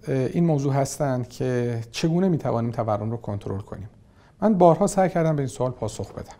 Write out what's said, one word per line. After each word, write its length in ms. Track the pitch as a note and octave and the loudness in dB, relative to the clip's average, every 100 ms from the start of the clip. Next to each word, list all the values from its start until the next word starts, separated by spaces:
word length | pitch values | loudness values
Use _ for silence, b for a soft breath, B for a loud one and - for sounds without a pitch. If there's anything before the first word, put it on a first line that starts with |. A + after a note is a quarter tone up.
| - | -2
این 380 | C3+ C3 - E3+ | -2 0 0 2
موضوع 280 | D3 C#3 | 2 0
هستند 560 | C#3 C#3 - D3 B2+ A#2 | 0 -2 -2 -2 -2 -6
که 500 | - B2+ B2 A#2+ A#2 A2+ | -6 -2 0 -2 -4 -6
چگونه 360 | - E3+ E3 F#3+ | -4 0 2 2
می‌توانیم 440 | D#3+ C3 A#2 A#2 | 0 0 -2 -2
تورم 400 | A2+ A2 G#2 G#2+ | -2 -2 -2 -2
رو 60 | A2+ | -6
کنترل 420 | - G#2 G2+ G2+ | -6 -8 -6 -8
کنیم. 300 | - - G2 - b b b b | -8 -14 -14 -18 b b b b
من 120 | G#3 | 2
بارها 340 | G#3 F3 D#3+ G3 | 8 8 8 2
سعی 220 | - F#3 | 2 2
کردم 260 | F3 D#3+ D3+ | 2 0 0
به 60 | |
این 60 | C3+ | -2
سوال 240 | - B2+ | -2 -4
پاسخ 400 | B2+ G#2+ - G#2 | -2 -8 -6 -10
بدم. 220 | - - - | -10 -16 -18